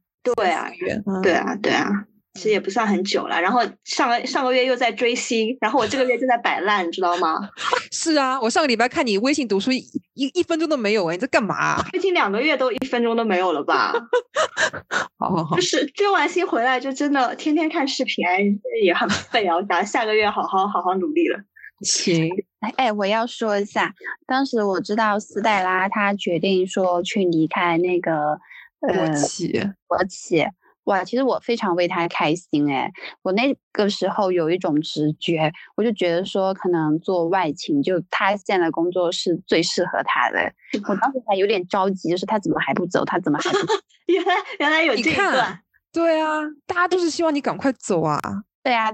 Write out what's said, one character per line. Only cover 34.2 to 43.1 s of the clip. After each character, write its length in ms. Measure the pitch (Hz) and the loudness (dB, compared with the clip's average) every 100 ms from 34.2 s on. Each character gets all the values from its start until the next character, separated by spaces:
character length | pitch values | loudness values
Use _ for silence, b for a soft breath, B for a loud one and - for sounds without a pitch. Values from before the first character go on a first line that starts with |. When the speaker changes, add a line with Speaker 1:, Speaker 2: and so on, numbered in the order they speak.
| 190 | 0
Speaker 3:
有 200 | 180 160 | 2 0
一 80 | 185 | 0
种 200 | 185 147 | 0 -2
直 280 | 160 156 151 151 | -2 -2 -2 -2
觉， 320 | - 165 156 - B - | -2 0 0 -4 B -2
我 60 | |
就 80 | 226 | -2
觉 220 | 208 180 | 0 0
得 80 | 170 190 | 0 -2
说 260 | 202 190 | -2 -2
可 160 | 190 185 | -2 0
能 300 | 175 156 156 | 0 2 0
做 260 | - 180 165 | 0 0 0
外 220 | 190 165 | 0 0
勤， 300 | - - 147 | -4 -2 0
就 160 | 160 180 175 | 2 0 -2
她 260 | - 196 202 | -2 0 0
现 240 | - 196 | 0 2
在 100 | 165 | 2
工 200 | 160 170 | 0 -2
作 200 | 180 170 | 0 0
是 240 | 180 190 160 - | 0 -2 -4 0
最 160 | 175 | 0
适 200 | 170 - 175 | 2 -2 -2
合 160 | - | -2
她 240 | - - 120 | -2 0 0
的。 220 | 90 90 - B | 0 -2 -6 B
Speaker 1:
是 60 | 208 | -6
吧？ 80 | 208 | -4
Speaker 3:
我 60 | 196 | -2
当 140 | 247 | 0
时 60 | 262 226 | -2 -2
还 100 | 196 | 0
有 100 | 202 | 2
点 200 | 208 180 | 0 0
着 200 | 202 190 | 0 0
急， 220 | 190 160 | -2 -2
就 80 | 180 | -2
是 80 | 202 | -2
她 120 | 214 | -2
怎 120 | 165 | 0
么 80 | - | -2
还 140 | - | -2
不 100 | 139 180 | -2 0
走， 160 | - | 0
她 160 | - | 0